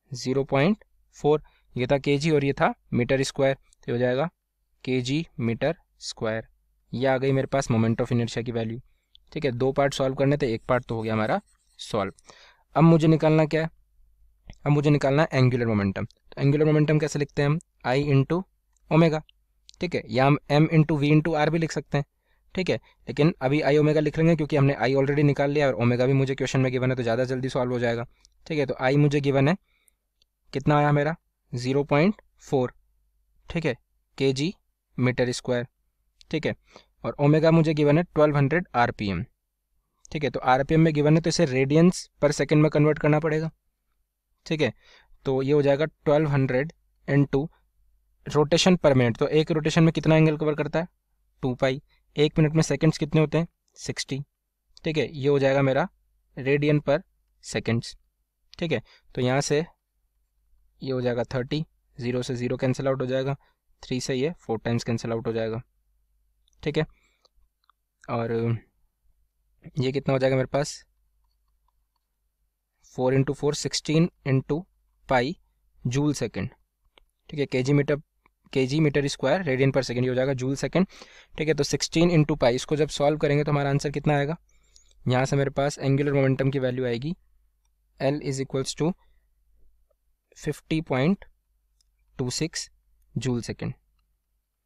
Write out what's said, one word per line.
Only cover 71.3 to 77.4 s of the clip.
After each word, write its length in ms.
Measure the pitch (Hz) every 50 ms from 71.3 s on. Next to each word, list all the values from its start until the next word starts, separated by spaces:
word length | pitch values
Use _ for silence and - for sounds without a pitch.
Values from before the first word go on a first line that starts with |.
| _ _ _ _ _ _ _ _ _ _ _ _ _ _ _ _ _ _ _ _ _ _ _ _ _ _ _ _ _ _ _ _ -
फ़ोर 200 | - 127 127 131
into 180 | 135 135 139 139
फ़ोर, 220 | - - 147 151
सिक्सटीन 540 | - - 143 - - - - 151 160 170 175 _ _ - -
into 360 | 135 135 131 - 143 160 190 _ _ _ _ _ _ _ _ -
पाई 260 | 135 123 120 139 190 _ _ _ _ _ _ _ _ _ -
जूल 300 | 127 120 139 147 151 147
सेकंड, 360 | - 127 104 - 98 98 - - _ _ _ _ _ _ _ _ _ _ _ _ _ _ -
ठीक 100 | -
है। 60 | 147